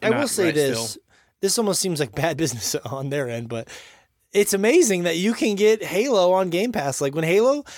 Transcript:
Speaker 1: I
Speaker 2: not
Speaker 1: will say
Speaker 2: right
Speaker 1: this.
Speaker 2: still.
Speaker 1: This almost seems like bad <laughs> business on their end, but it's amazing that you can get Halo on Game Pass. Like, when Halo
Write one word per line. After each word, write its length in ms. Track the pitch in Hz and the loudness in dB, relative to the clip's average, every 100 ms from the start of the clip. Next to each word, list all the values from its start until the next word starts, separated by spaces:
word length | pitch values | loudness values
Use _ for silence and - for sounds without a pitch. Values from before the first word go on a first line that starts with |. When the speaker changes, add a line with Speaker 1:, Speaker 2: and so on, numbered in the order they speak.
Speaker 1:
I 80 | 208 | -2
Speaker 2:
not 100 | 247 | 0
Speaker 1:
will 80 | 277 | 0
say 180 | - 170 | 0 0
Speaker 2:
right 80 | |
Speaker 1:
this. 360 | 151 139 113 113 | 2 0 0 -6
Speaker 2:
still. 120 | - _ _ _ - | -10 _ _ _ -6
Speaker 1:
This 160 | 196 233 | -2 0
almost 220 | 208 175 | 0 0
seems 200 | 190 151 | -2 -2
like 140 | 123 | -4
bad 220 | 143 160 147 | -2 -2 0
<laughs> 0 | |
business 380 | 156 117 - | -4 -4 -6
on 360 | 147 117 135 139 | -6 -6 -8 -4
their 180 | 143 123 | -4 -4
end, 200 | 117 117 | -6 -8
but 200 | 117 - - - - _ _ _ | -10 -10 -18 -20 -20 _ _ _
it's 200 | 202 202 | 0 2
amazing 520 | 196 214 339 247 180 | 2 4 4 4 2
that 120 | 175 165 | 0 0
you 160 | 202 | 0
can 220 | 233 240 | 0 0
get 280 | 202 214 214 | 4 4 4
Halo 480 | 160 175 277 208 180 | 0 -2 2 2 4
on 180 | 190 185 | 2 0
Game 220 | 170 240 | -2 -2
Pass. 280 | 190 139 - | -2 -4 -2
Like, 140 | 139 | -4
when 100 | 151 | -2
Halo 400 | 160 196 247 294 - | 0 4 4 2 -4